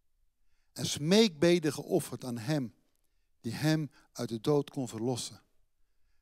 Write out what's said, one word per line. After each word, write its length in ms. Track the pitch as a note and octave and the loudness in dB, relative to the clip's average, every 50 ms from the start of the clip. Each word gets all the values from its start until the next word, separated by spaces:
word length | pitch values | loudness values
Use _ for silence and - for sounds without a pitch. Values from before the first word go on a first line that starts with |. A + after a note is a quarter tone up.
| _ _ _ _ _ _ _ _ _ _ _ _ _ _ - | _ _ _ _ _ _ _ _ _ _ _ _ _ _ -10
en 120 | - A#2+ | -6 -6
smeekbeden 880 | - - - C#3+ D#3+ F#3+ A3 A3+ G#3+ D#3+ C#3 E3+ E3+ F3 F3+ D#3 D3+ - | -4 -4 -2 0 4 6 6 6 4 4 4 4 4 4 4 2 0 -4
geofferd 520 | - - - F#3 E3 C#3+ - B2+ A#2+ C3+ | -4 -4 0 0 0 0 -2 -10 -10 -8
aan 120 | B2+ A#2+ A#2+ | -8 -8 -6
hem 360 | G#2+ C3 D#3 D3 C3 G#2+ _ _ _ _ _ _ _ _ _ _ _ _ _ _ | -2 -2 0 0 -2 -4 _ _ _ _ _ _ _ _ _ _ _ _ _ _
die 120 | - A#2 A#2 | -8 -8 -6
hem 380 | - B2+ D#3 D#3 D#3 D3+ C3 _ _ _ _ - | -2 0 2 2 2 0 -4 _ _ _ _ -10
uit 160 | - B2 A#2 | -8 -8 -6
de 120 | A#2 A2 | -6 -4
dood 280 | - D3+ D3+ C#3+ C3+ - | 0 2 2 2 2 -2
kon 180 | - C#3 B2+ G#2 | -6 -8 -8 -6
verlossen. 540 | A2 G#2+ A2+ B2+ B2+ G2+ - - - - _ _ _ _ _ _ _ _ _ _ _ _ _ _ _ _ | -6 -4 -4 -2 -4 -4 -6 -10 -14 -18 _ _ _ _ _ _ _ _ _ _ _ _ _ _ _ _